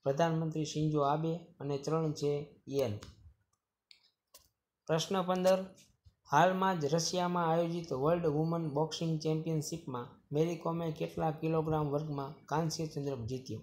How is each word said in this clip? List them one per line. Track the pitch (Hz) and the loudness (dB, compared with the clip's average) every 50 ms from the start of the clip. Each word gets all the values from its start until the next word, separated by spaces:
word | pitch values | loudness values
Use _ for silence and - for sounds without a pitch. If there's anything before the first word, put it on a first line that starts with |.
| _ | _
પ્રધાનમંત્રી | 139 139 147 170 165 165 160 165 160 156 156 156 | -2 0 2 2 2 2 0 0 -2 -2 -2 -4
શિન્ઝો | 147 - 156 151 156 151 151 | -4 -2 0 0 2 2 2
આબે | 143 139 147 160 160 160 165 | 2 2 2 2 0 -2 -2
અને | 170 165 - - _ 139 143 143 139 | -4 -6 -14 -16 _ -6 -4 -4 -4
ચલણ | 139 - 156 160 160 156 147 | -2 -2 0 0 0 0 -2
છે | - 143 143 147 147 147 - - - _ - | -2 0 0 0 -2 -4 -8 -14 -20 _ -4
યેન. | 135 139 131 117 104 107 - - - - - - - _ _ _ _ _ _ _ _ _ _ _ - _ _ _ _ _ _ _ _ - _ _ _ _ _ _ _ _ _ | -2 0 0 0 -2 -4 -8 -14 -20 -20 -20 -20 -20 _ _ _ _ _ _ _ _ _ _ _ -20 _ _ _ _ _ _ _ _ -20 _ _ _ _ _ _ _ _ _
પ્રશ્ન | - 156 160 156 - 196 190 180 | 0 0 0 0 0 0 0 2
પંદર, | 175 185 185 180 185 190 185 190 190 - - - _ _ _ _ - _ _ _ - - | 2 0 4 6 4 4 4 2 -4 -12 -20 -20 _ _ _ _ -20 _ _ _ 2 4
હાલમાં | 143 165 185 185 185 190 190 190 170 | 6 6 6 4 4 2 2 2 2
જ | 147 | 0
રશિયામાં | 139 151 170 160 - - 180 175 175 180 180 175 165 | 2 2 2 0 0 0 0 0 2 0 2 2 2
આયોજિત | 160 170 170 170 170 175 170 170 - | 4 2 2 0 0 -4 -4 -4 -2
વર્લ્ડ | 127 135 151 170 175 170 | 0 2 2 2 4 2
વુમન | 160 143 151 160 165 165 170 165 156 | 0 2 2 0 0 0 0 -2 -2
બોક્સિંગ | 135 143 156 156 - - 170 165 160 156 | 0 0 0 0 -2 -4 -2 -2 -2 0
ચેમ્પિયનશિપમાં | 151 156 156 160 160 170 160 156 147 - - 160 - - 127 123 - 156 - - _ _ 143 | 0 0 -2 0 0 0 -2 -2 -2 -2 -6 -8 -8 -8 -8 -8 -8 -10 -14 -20 _ _ 0
મેરી | 147 160 170 175 | 2 2 2 0
કોમે | 165 - 170 165 165 170 165 | -2 -2 -2 -2 -2 -2 -4
કેટલા | 156 160 165 165 - - 165 160 | -2 -4 -4 -6 -2 -2 0 0
કિલોગ્રામ | 151 156 - 160 160 160 160 160 156 156 151 147 | 0 0 -2 0 0 0 0 2 0 0 0 0
વર્ગમાં | 139 147 156 156 147 139 139 135 151 - - | 0 -2 -2 -2 -4 -6 -6 -8 -10 -14 -8
કાંસ્ય | - 139 151 170 160 151 - 165 | -4 -2 0 0 -2 -2 -4 -6
ચંદ્રક | 156 - 151 139 143 135 123 | -6 -4 -4 -4 -4 -4 -4
જીત્યો? | 117 113 131 127 127 131 110 110 | -6 -6 -6 -8 -8 -8 -10 -10